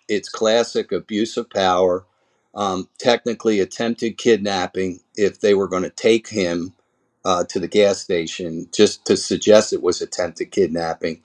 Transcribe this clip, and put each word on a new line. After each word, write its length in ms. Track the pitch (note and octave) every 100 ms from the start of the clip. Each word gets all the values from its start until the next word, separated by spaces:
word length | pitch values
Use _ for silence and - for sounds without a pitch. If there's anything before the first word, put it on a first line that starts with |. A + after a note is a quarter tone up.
| -
it's 220 | G#2 -
classic 640 | - A2 A#2 A#2 A#2 -
abuse 440 | F#2 - G#2 A#2 -
of 140 | A#2
power, 560 | G#2+ F#2+ F2+ F#2 F2+ F#2+ _ _ _ _
um, 340 | G#2 G2+ F#2 F#2 _
technically 600 | B2+ A#2 B2 A2 A2+ G#2
attempted 580 | F2+ - A#2 A#2 A#2 G2
kidnapping 800 | B2 G#2+ G2+ G2 F2+ F#2 F#2+ F2 _ -
if 240 | G2 -
they 160 | G#2+ G2
were 120 | F#2+
gonna 220 | F#2 F2+
take 400 | - A#2 A2+ -
him, 440 | G#2+ F2 F2 F2+ - _ _ _ _ F#2+
uh, 180 | F2+ F2
to 140 | G2+
the 80 | E2+
gas 300 | G#2 G2+ F#2+
station, 720 | - F2+ D#2+ - F2 E2 -
just 320 | - G#2 - -
to 120 | G2+
suggest 560 | - F#2+ - G#2+ A2
it 80 | G2
was 200 | F2+ F2
attempted 500 | - - F2 - F2+
kidnapping, 720 | - F2+ E2+ E2 E2 E2+ D#2+